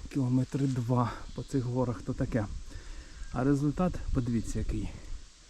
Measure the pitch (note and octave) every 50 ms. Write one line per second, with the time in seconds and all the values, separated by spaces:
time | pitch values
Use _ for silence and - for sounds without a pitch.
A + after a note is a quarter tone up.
0 | - - - D3 B2+ B2 B2+ C3 B2+ - - C3+ C#3 C3+ B2+ B2+ A#2 A#2+ B2+ B2
1 | A#2+ A2 - - - - - - - - C#3+ C3+ A#2+ B2 B2 B2+ B2 A#2+ A2+ -
2 | - - B2+ - C3+ - - A#2 G#2 G2 - - - - - - - - - -
3 | - - - - - - - B2 B2 C#3 C#3+ C#3 D3 D3 C3+ - F#3 F3 - -
4 | - - - C#3 A#2+ A#2+ A#2 A2+ - - - A2 - - - A2 F#2 - - -
5 | - - - - - - - - - -